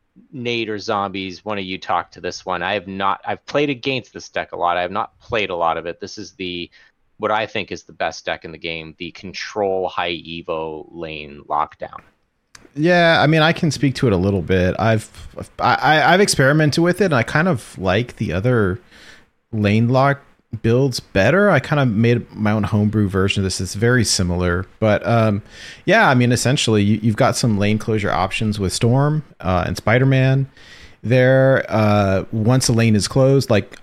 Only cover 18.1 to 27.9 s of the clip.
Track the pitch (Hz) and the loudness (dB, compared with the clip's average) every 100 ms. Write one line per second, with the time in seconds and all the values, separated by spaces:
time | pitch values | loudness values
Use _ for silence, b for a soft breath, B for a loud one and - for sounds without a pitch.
18.1 | - 107 85 120 120 95 - B B B | -6 -4 -2 0 2 0 -2 B B B
19.1 | B B _ _ 110 104 107 117 131 139 | B B _ _ -2 2 2 2 2 2
20.1 | 135 - _ _ 110 113 123 139 - - | 0 -8 _ _ -4 0 2 2 -2 -4
21.1 | 98 107 180 208 147 - 147 131 101 117 | 0 2 4 4 2 0 0 2 2 2
22.1 | 120 - 101 107 110 104 107 104 107 101 | 2 -2 -4 0 0 0 0 2 2 0
23.1 | 95 95 101 95 - 90 101 117 123 104 | 0 0 0 -4 -4 -8 -2 2 2 2
24.1 | - 90 87 90 87 - - 110 101 95 | 0 -2 0 0 -2 -6 -2 0 2 2
25.1 | 117 110 101 B B B B - 220 180 | 2 2 0 B B B B 0 4 4
26.1 | 127 120 120 123 139 - 107 101 110 113 | 4 2 2 0 0 2 2 2 2 0
27.1 | 101 127 - 120 101 104 107 - | 2 2 2 0 2 0 0 -2